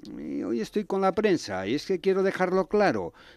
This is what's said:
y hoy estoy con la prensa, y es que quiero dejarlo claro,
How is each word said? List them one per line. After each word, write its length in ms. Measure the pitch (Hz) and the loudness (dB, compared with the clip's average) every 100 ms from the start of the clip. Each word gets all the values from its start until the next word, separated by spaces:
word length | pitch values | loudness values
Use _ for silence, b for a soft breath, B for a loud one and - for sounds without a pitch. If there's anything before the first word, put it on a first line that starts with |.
| - - | -16 -14
y 240 | 78 139 | -10 -6
hoy 180 | - 233 | -4 -4
estoy 240 | 208 208 | -2 -4
con 160 | 202 196 | -2 0
la 120 | 196 | 2
prensa, 540 | 185 214 165 - 95 95 | 2 2 2 0 -6 -2
y 80 | |
es 120 | 143 - | -2 -2
que 140 | 185 | -2
quiero 220 | 190 190 | 2 2
dejarlo 460 | 196 190 185 185 185 | 2 2 0 0 2
claro, 460 | 208 196 110 85 b b | 2 2 2 -4 b b